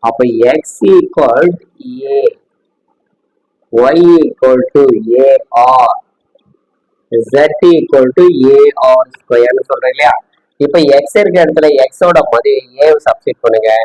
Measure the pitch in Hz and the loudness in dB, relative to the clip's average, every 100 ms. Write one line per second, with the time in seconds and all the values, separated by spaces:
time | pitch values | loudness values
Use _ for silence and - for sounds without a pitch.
0 | 117 - 123 113 120 151 - - 202 190 | -6 -2 -4 0 0 0 -6 -6 0 2
1 | - - 139 120 170 175 _ _ 127 127 | 0 -2 -2 0 -2 -4 _ _ -20 -16
2 | 139 139 135 - _ _ _ _ _ _ | -6 -4 -4 -6 _ _ _ _ _ _
3 | _ _ _ _ _ _ _ 117 127 160 | _ _ _ _ _ _ _ -2 0 2
4 | 175 170 143 - 131 127 127 147 139 113 | 4 4 2 -2 0 0 0 0 0 0
5 | 110 120 135 135 - 120 123 131 120 - | -2 0 2 0 -2 -2 2 2 0 -2
6 | - _ _ _ _ _ _ _ _ _ | -10 _ _ _ _ _ _ _ _ _
7 | _ 117 117 139 151 - 175 165 - 139 | _ -6 -2 0 0 0 2 2 0 0
8 | 127 127 180 165 131 415 427 - - 640 | 0 2 2 2 2 4 2 2 0 0
9 | 640 - _ 120 120 131 - 135 127 135 | -2 -8 _ 0 0 -2 -4 -6 -6 -2
10 | 147 120 - _ _ _ 143 156 147 - | -2 -2 -8 _ _ _ -2 0 2 0
11 | - 214 202 175 160 156 151 139 131 - | 0 -2 0 0 0 0 0 0 -2 -2
12 | 180 170 143 117 117 135 127 127 151 151 | 0 0 0 -2 -2 -4 -6 -2 -2 -2
13 | 135 113 - 123 120 113 110 110 | -4 -6 -8 -6 -4 -2 0 -2